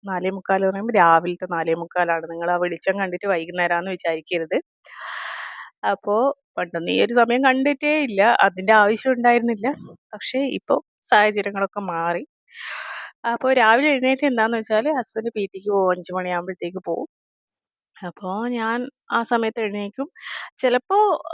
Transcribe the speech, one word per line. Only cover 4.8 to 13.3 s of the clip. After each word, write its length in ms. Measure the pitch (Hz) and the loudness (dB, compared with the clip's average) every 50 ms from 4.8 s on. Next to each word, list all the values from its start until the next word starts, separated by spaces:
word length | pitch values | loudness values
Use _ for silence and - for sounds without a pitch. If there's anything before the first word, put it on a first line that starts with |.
| _ - - - - - - - - - - - - - - - - - _ _ - | _ -20 -20 -18 -14 -14 -12 -12 -12 -12 -12 -12 -14 -14 -14 -16 -18 -20 _ _ -2
അപ്പോ 520 | 208 202 - _ - 202 214 240 277 - _ _ _ _ | -2 -2 -2 _ -2 0 2 2 0 -2 _ _ _ _
പണ്ടൊന്നും 360 | - 180 170 - 170 165 175 180 | -8 -8 -4 -6 -6 -4 -2 2
ഈ 80 | 190 | 2
ഒരു 140 | 202 208 240 | 2 2 4
സമയം 300 | 240 233 226 240 254 269 | 2 4 4 4 4 4
കണ്ടിട്ടേ 560 | 269 262 262 269 285 294 277 - 294 302 311 | 4 4 4 2 0 0 0 0 0 0 0
ഇല്ല, 360 | 294 247 208 196 196 233 - - - | 0 0 4 4 6 6 6 6 4
അതിന്റെ 300 | 196 185 185 190 196 220 | 4 2 0 2 6 6
ആവശ്യം 400 | 214 208 202 226 214 - 262 262 | 6 8 6 2 0 0 0 0
ഉണ്ടായിരുന്നില്ല. 600 | 240 233 240 240 240 233 233 226 208 196 254 294 277 - - - _ _ _ - | 2 4 4 4 4 2 0 -4 -2 -4 -6 -6 -6 -10 -20 -20 _ _ _ -16
പക്ഷേ 260 | 208 - - - 262 | -12 -12 -6 -4 -2
ഇപ്പൊ 420 | 277 269 - - _ - - - - _ _ _ _ | -2 -2 -4 -6 _ 0 0 0 0 _ _ _ _
സാഹചര്യങ്ങളൊക്കെ 800 | - - 214 208 214 208 208 196 202 202 202 196 190 _ 208 | 4 6 6 6 4 2 0 -4 -4 -2 -2 -4 -4 _ -8
മാറി. 460 | 202 185 170 165 165 170 170 175 277 _ _ _ _ _ _ - - - - - - - - - - - _ _ _ 233 | -8 -6 -4 -4 -2 -2 -2 -2 -6 _ _ _ _ _ _ -16 -14 -14 -12 -12 -12 -14 -14 -14 -14 -16 _ _ _ -4